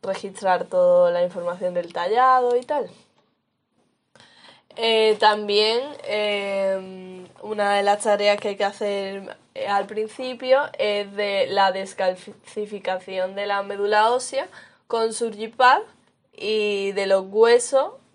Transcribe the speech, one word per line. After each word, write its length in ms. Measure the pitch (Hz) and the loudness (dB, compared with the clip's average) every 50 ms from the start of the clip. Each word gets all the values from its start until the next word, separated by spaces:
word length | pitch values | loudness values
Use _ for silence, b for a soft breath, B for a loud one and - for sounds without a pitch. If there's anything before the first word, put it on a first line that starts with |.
registrar 640 | - 190 190 - - 196 190 - 202 190 180 175 180 | -6 -6 -8 -8 -8 -12 -12 -4 0 2 2 2 0
toda 460 | - - 180 180 180 175 180 180 175 | -2 2 4 4 6 6 6 6 4
la 120 | 175 175 180 | 4 0 -2
información 500 | 180 180 185 175 175 180 180 190 180 180 | -2 -2 -6 -6 -6 -6 -4 -4 -4 -2
del 200 | 175 170 170 - | -4 -6 -6 -6
tallado 600 | 175 170 185 220 240 254 262 262 254 247 240 240 | -6 -2 0 2 4 6 6 6 4 4 2 0
y 60 | 247 | 0
tal. 280 | 247 - 302 285 226 - - _ _ _ _ _ _ _ _ _ _ _ _ _ _ _ _ _ _ _ _ _ _ _ _ B B B B B B B B B B _ _ | -2 -2 -4 -4 -4 -6 -12 _ _ _ _ _ _ _ _ _ _ _ _ _ _ _ _ _ _ _ _ _ _ _ _ B B B B B B B B B B _ _
Eh, 400 | - 226 226 226 220 220 220 208 208 | -4 0 2 2 4 4 4 4 4
también, 600 | 220 214 208 214 208 208 202 208 214 220 226 240 269 294 285 - - | 4 4 4 2 -2 0 2 2 2 2 0 -2 -4 -6 -12 -14 -8
em, 1200 | - 202 214 208 208 208 202 202 196 196 196 196 190 190 190 190 190 185 185 185 185 185 185 180 - _ - - | -6 -4 -2 -2 -2 -2 -4 -4 -4 -4 -2 -2 -2 -2 -4 -6 -12 -16 -16 -16 -16 -16 -18 -20 -20 _ -16 -10
una 320 | 214 214 208 202 202 202 | -8 -4 -2 0 0 0
de 80 | 202 196 | 2 2
las 200 | 202 202 208 - | 2 0 2 2
tareas 360 | 220 208 202 208 208 202 208 | 0 0 2 2 2 0 0
que 100 | - 208 | -2 -8
hay 60 | 196 | -4
que 80 | 196 202 | -2 -4
hacer, 720 | 196 202 - 220 202 202 196 196 196 196 196 190 - - _ _ _ _ | -4 -4 -4 -6 -4 -4 -6 -6 -8 -10 -12 -14 -16 -18 _ _ _ _
eh, 140 | 214 214 | -8 -4
al 180 | 202 202 202 196 | -2 -2 -2 -2
principio 760 | 202 220 214 220 214 - - 254 254 254 240 262 254 262 269 294 - - | -2 -6 -6 -6 -6 -8 -10 -10 -10 -8 -8 2 4 4 4 4 -2 -2
es 360 | - 208 208 208 202 202 196 202 | -2 0 0 0 -2 -4 -6 -4
de 320 | 202 208 202 196 196 175 | -4 -4 -2 0 0 0
la 240 | - 196 196 196 190 | 0 2 2 2 2
descalcificación 1600 | 185 190 190 190 - - 190 185 185 185 - 208 202 _ _ - - 214 208 202 208 196 196 - 185 185 - - 190 185 185 185 196 | 2 -2 -8 -8 -6 -2 -2 -2 -2 -4 -14 -20 -20 _ _ -14 -10 -10 -10 -8 -10 -8 -6 -6 -6 -6 -8 -8 -6 -6 -6 -4 -6
de 120 | 196 202 | -8 -6
la 160 | 202 202 202 196 | -4 -4 -4 -4
médula 480 | 196 202 202 202 202 214 214 220 226 | -6 -4 -4 0 2 4 4 4 4
ósea 360 | 247 254 254 - 269 262 - - B B B B B B B | 2 0 -2 -4 -6 -6 -6 -6 B B B B B B B
con 260 | _ 226 226 226 226 220 | _ -2 -2 0 -2 -2
Surgipad 680 | - 240 226 202 202 220 220 - - 254 247 277 415 440 - _ _ _ _ _ _ _ _ _ | -4 -6 -6 -6 -8 -10 -12 0 4 6 6 6 4 2 -8 _ _ _ _ _ _ _ _ _
y 600 | - - 208 214 214 208 208 202 196 196 196 190 | -10 -4 -2 -2 0 0 0 -2 -2 -4 -4 -4
de 120 | 202 196 | -4 0
los 200 | 190 196 190 190 | 2 2 0 0
huesos 680 | 190 196 214 226 233 240 247 247 - 285 262 294 392 453 - _ _ | -2 2 4 6 6 6 4 2 2 0 0 0 0 -6 -16 _ _